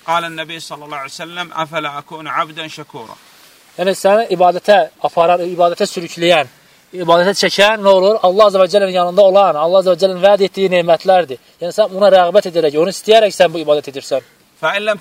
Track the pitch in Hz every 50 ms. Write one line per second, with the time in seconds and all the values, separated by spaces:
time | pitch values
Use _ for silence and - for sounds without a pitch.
0 | _ - 165 170 170 165 165 160 160 151 165 165 147 - 160 147 147 147 151 143
1 | 135 - - - 170 160 170 180 180 165 - 160 160 147 160 160 151 147 143 147
2 | 143 _ 165 156 160 147 131 147 170 156 156 160 160 156 - - 147 - - 139
3 | 113 104 101 - _ _ _ _ _ _ _ _ _ _ _ - 175 190 190 -
4 | - 190 202 214 233 - 185 170 180 180 175 180 - - 208 190 165 160 - _
5 | - 147 - 175 170 170 175 180 175 175 180 165 175 170 175 - 208 190 - 185
6 | 170 160 - 170 170 170 175 156 139 120 _ _ _ _ _ _ _ _ - 180
7 | 180 165 170 170 175 190 196 - 202 180 - - 196 208 220 214 196 196 196 190
8 | 185 196 220 220 - 185 180 202 220 208 190 190 190 175 185 208 196 190 180 185
9 | 175 175 175 190 208 190 185 196 202 185 156 147 156 170 180 196 185 185 180 160
10 | 190 190 185 180 175 196 208 190 196 185 - 196 196 185 180 180 170 175 165 160
11 | - - 190 185 170 135 131 - _ _ _ _ 160 175 165 - 214 190 190 185
12 | 208 196 185 185 180 175 175 208 - 190 160 170 160 151 143 151 165 190 185 -
13 | - - 214 226 220 202 175 - 185 170 160 170 156 151 147 147 139 - 135 139
14 | 123 - 143 131 123 _ _ _ _ _ _ _ - 160 185 202 208 220 208 175